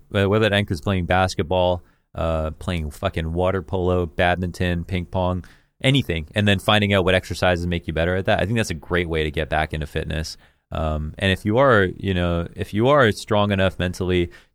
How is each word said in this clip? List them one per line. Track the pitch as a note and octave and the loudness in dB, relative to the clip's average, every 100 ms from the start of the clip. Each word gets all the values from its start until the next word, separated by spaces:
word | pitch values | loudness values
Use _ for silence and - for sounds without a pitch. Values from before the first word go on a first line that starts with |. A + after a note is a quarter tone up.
| - | -4
wh-, | G#2 G2 | 0 2
whether | G#2+ | 4
that | A2 | 4
anchor | G2+ G2+ | 2 0
is | F2 | -2
playing | - F#2+ E2+ | -2 0 2
basketball, | F2+ F#2 - D#2+ F#2 F2+ F2 - _ _ | 2 2 0 -2 2 2 0 -6 _ _
uh, | - E2 D#2+ D#2 | -6 -2 -2 -4
playing | D#2 - F2 D2+ | -6 -6 -4 -6
fucking | - G2 F2 D#2+ | -6 -6 -4 -4
water | E2 F2+ F#2 | 0 0 0
polo, | - F#2+ F2+ F2+ E2+ | -4 -2 2 2 0
badminton, | - F2+ F2 F2+ - F2+ E2+ | 0 2 2 -2 -2 -2 -2
ping | E2+ F#2+ E2+ | -4 -6 -4
pong, | F#2+ F2+ F2+ - - _ _ | -2 -2 -2 -8 -18 _ _
anything, | C3+ C3+ - E2 D2+ | 2 2 0 -4 -4
and | G#2+ G#2 | 0 2
then | G2 | 2
finding | - G#2+ G2+ | 2 2 4
out | G2+ | 4
what | F2+ | 4
exercises | F#2 - F2+ F#2 F2 F2 | 2 0 0 2 2 0
make | F2 - | -4 -4
you | |
better | D#2 E2+ F#2 | -2 0 0
at | F#2+ | 0
that, | G2 | 0
I | F2+ | 0
think | A#2 | -2
that's | G#2+ | -2
a | |
great | D#2+ - F2 F2 | -6 -2 -2 0
way | D#2+ | -2
to | D2+ | -2
get | D2 D2+ | -2 -2
back | D#2 D#2 | -2 -2
into | D2+ D2+ | -4 -6
fitness. | D#2+ D#2 D#2 E2 - - _ _ | -6 -6 -6 -6 -12 -20 _ _
Um, | E2+ D#2+ D#2 D2+ - | -6 -4 -4 -6 -2
and | G2 | 0
if | F#2 | 0
you | G#2 A2 | 0 2
are, | C#3 A2+ F#2 E2+ | 4 4 2 -2
you | G2 | -2
know, | F2+ F2 E2+ E2+ - | 0 0 0 -4 -8
if | G2 | -6
you | G2+ A#2+ | 0 2
are | D3 A#2 | 4 4
strong | G2 - G#2+ G2+ | 2 -2 0 2
enough | G2 F#2+ - | 2 0 0
mentally | F2+ F2 F2+ F2+ E2+ - _ | -4 -2 0 0 0 -6 _